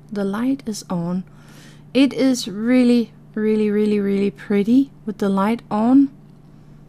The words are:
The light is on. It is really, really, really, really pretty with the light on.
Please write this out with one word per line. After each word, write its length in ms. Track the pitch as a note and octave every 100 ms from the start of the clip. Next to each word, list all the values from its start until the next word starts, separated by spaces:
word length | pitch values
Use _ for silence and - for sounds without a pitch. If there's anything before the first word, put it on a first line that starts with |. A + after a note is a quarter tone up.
| -
The 120 | G#3
light 400 | G3 G3+ B3+ C4+ -
is 180 | G#3 -
on. 360 | F3 E3+ F#3 - - - - - - -
It 200 | B3 C#4
is 340 | - C4 B3 -
really, 640 | G3 A3+ B3+ A#3+ A#3+ A3+ - - G#3+
really, 340 | G#3+ A3 G#3+
really, 300 | G#3 G#3 G#3
really 320 | G3 G3 G3+
pretty 600 | - - G3+ G3+ B3+ C#4 - -
with 140 | G#3
the 100 | G3+
light 320 | G3 G3+ A#3 -
on. 400 | G#3 A#3 C4+ C#4 - - - - - - -